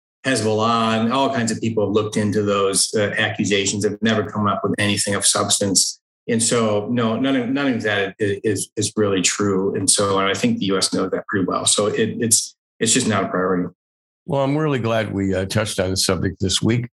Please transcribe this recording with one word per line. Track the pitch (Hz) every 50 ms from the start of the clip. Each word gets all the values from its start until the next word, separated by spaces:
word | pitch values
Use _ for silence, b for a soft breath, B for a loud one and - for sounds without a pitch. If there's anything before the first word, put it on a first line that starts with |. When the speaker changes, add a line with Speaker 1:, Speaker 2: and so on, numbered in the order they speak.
| _ _ _ _ -
Speaker 1:
Hezbollah | 135 131 120 104 110 107 107 110 117 117 117 113 113 113 110
and | 113 117 127
all | 135 135 131 117
kinds | 120 113 110
of | 110 -
people | 110 110 107 107 101
have | 95 101
looked | 107 104 104 -
into | 113 104 104 95 107 101
those, | 101 101 101 98 98 98 95 - - -
uh, | 110 104 98 - 110
accusations, | 110 104 104 - 104 95 101 98 98 98 - 104 101
have | 104 98 - 110
never | 113 113 107 101
come | - - 107 104
up | 101 95 92 -
with | 98 92 -
anything | 104 104 104 101 - 101 98
of | - -
substance. | - - 101 104 101 - - 104 98 92 - - - - - _ _ _ _ _ -
And | 120 113 110
so, | - 127 120 113 110 104 104 104 110
no, | 120 123 117 113 113 117
none | 131 135 135
of, | 131 117 113
none | 135 139 143 135 120
of | 107 110
that | 107 104 101 98 95 - -
is, | 107 98 101 98 -
is, | 110 101 92 - - _
is | - 104 - -
really | 110 107 101 98 95 90
true. | - - - 101 101 98 98 95 98 -
And | - 95 90
so, | - - 101 101 98 98
and | 95 98
I | 98
think | - - 120 113 -
the | 98
U | 95 98 95
S | 92 - -
knows | 98 95 92
that | - - -
pretty | - - 98 90
well. | 90 - - -
So | - - - 104
it, | 107 104 - 113 95 - -
it's, | 120 113 - - - - - _ _ _ _ -
it's | 113 113 -
just | 131 110 107
not | 104 98 95
a | -
priority. | - 92 92 92 95 90 87 87 - _ _ _ _ _ _ _ _ _ _
Speaker 2:
Well, | - 151 139 135
I'm | 135 143
really | 151 156 151 139 123
glad | 110 113 113 113 107 101 101
we, | 98 98 95 95
uh, | 92 95
touched | 95 - 110 110 107 - -
on | 92 92
the | 95
subject | 92 - - 95 85 - 98 87 -
this | - 92 - - -
week. | 107 120 123 123 - _